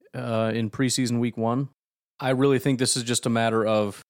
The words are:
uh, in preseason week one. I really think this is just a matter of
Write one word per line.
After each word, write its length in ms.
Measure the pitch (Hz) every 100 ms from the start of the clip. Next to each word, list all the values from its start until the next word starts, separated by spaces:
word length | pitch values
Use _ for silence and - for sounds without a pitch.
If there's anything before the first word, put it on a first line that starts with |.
| _
uh, 380 | 131 123 113 113
in 160 | 113 110
preseason 500 | - 131 127 123 120
week 160 | 120 113
one. 340 | 113 123 139 - _ _ _ _
I 100 | 131
really 280 | 131 139 131
think 180 | 143 127
this 180 | 127 131
is 60 |
just 240 | 117 117 123
a 40 |
matter 340 | 117 113 113 107
of 380 | 107 104 - -